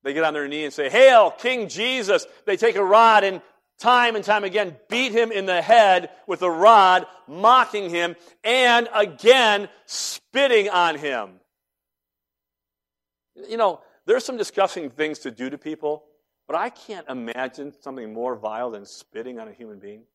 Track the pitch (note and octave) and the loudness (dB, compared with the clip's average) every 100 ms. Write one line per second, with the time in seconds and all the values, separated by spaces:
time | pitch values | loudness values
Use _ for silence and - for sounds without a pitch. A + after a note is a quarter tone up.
0 | C#3 C#3+ D#3+ D3+ C#3+ D3 D3 - C#3 A3 | -6 -4 -4 -4 -8 -8 -10 -8 -2 4
1 | C4+ A#3+ G3+ - A#3+ B3 F#3+ E3 A#3+ C4 | 6 6 4 0 -4 -4 -6 -6 -4 -4
2 | G3+ F3+ - _ - F#3+ A#3 A3 F#3+ G#3+ | -2 -2 -2 _ -6 -2 0 0 2 6
3 | A3+ G#3+ G3 F#3+ _ _ _ _ A3+ B3 | 6 6 2 -6 _ _ _ _ 2 2
4 | A#3+ A3 G3 G#3 G3 G3 F#3+ C#3+ _ A#3 | 2 -2 -2 -2 0 -4 -4 -10 _ -4
5 | C4 A3 A3+ G#3 F#3+ F3 E3 A#3 G#3 F3+ | -2 -2 -2 -4 -2 -4 4 4 6 4
6 | E3+ - - E3+ F3+ E3 G3+ A3 F#3 F#3 | 0 -18 -10 -4 -4 4 6 8 6 4
7 | F3 - - D#3+ A3 B3+ A#3 G#3+ F#3 E3+ | 0 -20 -20 -2 2 4 2 -6 -6 -4
8 | F3 E3+ _ _ G#3+ B3+ B3 A#3 A#3 G#3 | -6 -8 _ _ -4 0 2 2 0 -2
9 | G#3 C#3 G#3+ C4 A3+ G3+ G3+ _ _ - | -2 2 4 4 4 0 -6 _ _ -12
10 | - - _ B3+ C#4 A3+ G3+ F#3 E3+ D3+ | -12 -14 _ -2 2 2 2 0 0 -2
11 | D3 B2 G2 F#2 _ _ _ _ _ _ | -6 -6 -8 _ _ _ _ _ _ _
12 | _ _ _ _ _ _ _ _ _ _ | _ _ _ _ _ _ _ _ _ _
13 | _ _ _ - G3+ A3+ G#3 - _ _ | _ _ _ -20 -12 -2 -2 -2 _ _
14 | - B3 - B3 G3 - F#3+ F#3 C#3+ B2 | -2 0 0 -8 -6 -2 -2 -2 -12 -6
15 | D3+ D3 C3+ A#2 B2+ C#3+ D#3 D#3 D3+ D3+ | -6 -6 -14 -10 -12 -10 -12 -8 -8 -8
16 | _ _ _ _ - D#3 A3+ _ - G3 | _ _ _ _ -8 -6 -6 _ -18 -18
17 | D3 B2+ A#2 B2 C3 C3+ C#3+ _ C#3+ C3 | -14 -12 -10 -10 -10 -12 -18 _ -18 -16
18 | A2 A2 B2 A#2 G#2+ A2 B2 G#2+ G2 - | -16 -10 -10 -8 -10 -8 -10 -12 -18 -20
19 | _ G#2+ B2 A#2+ A2 G2 A2+ G#2 G2+ G#2+ | _ -16 -16 -16 -20 -20 -20 -20 -20 -20
20 | A#2 | _